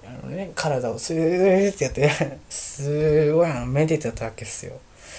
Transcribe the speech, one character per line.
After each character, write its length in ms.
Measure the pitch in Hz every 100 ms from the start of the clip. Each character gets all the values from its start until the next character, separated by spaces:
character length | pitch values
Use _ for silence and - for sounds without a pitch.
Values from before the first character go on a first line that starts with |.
| -
あ 200 | 127 135
の 40 |
ね、 220 | 165 190
体 360 | - 156 131 120
を 80 | 131
ス 140 | -
ー 600 | 160 165 180 190 185 202
ッ 20 | -
て 80 |
や 60 | 147
っ 20 |
て、 460 | - 147 - 143 -
<laughs> 80 | -
す 840 | - - - 143 147 156 151 147
ご 120 | 160
い、 20 | 170
あ 100 | 127
の、 60 | 123
め 180 | 139
で 140 | 156 151
て 140 | 117
た 140 | - 113
わ 40 |
け 140 | -
っ 40 | 107
す 160 | -
よ。 100 | - 113 - - -